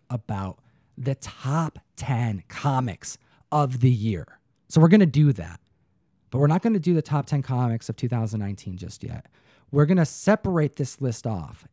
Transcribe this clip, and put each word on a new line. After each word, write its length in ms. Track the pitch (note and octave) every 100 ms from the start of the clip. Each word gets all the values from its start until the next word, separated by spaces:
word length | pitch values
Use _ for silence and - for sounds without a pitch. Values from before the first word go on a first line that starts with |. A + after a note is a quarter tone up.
| -
about 520 | B2 - G2 F#2+ - _ _ _ -
the 200 | B2 C3+
top 640 | - - C3 D#3 D#3+ - - -
ten 480 | - A#2+ A#2 G2 -
comics 720 | - C#3+ C3 A#2+ E2 - - _ _ _
of 300 | D3+ C#3 B2
the 100 | B2+
year. 480 | A2+ A2 F2 - _ _ _ _
So 120 | D#3+
we're 60 | D#3+
gonna 180 | G#3+
do 280 | E3+ D3 D3
that. 260 | F#2+ E2 E2+ _ _ _ _ _ _ _
But 80 | C3
we're 80 | D3
not 160 | F3+
gonna 160 | A#3 G#3
do 160 | D#3+
the 80 | D#3+
top 240 | - D3 -
ten 160 | C#3+
comics 460 | C3 B2 A#2+ A#2 -
of 80 | -
two 100 | A#2+
thousand 320 | A#2+ A2 G#2+
nineteen 380 | G2+ G2 - F2+
just 260 | F2 -
yet. 240 | - - - _ _ _ _
We're 140 | C#3+ D3+
gonna 200 | F#3 D3+
separate 680 | - G3 G#3+ G3 E3+ D3 -
this 240 | C3 -
list 260 | C3 A2+ A#2
off 400 | F#2+ D2 - -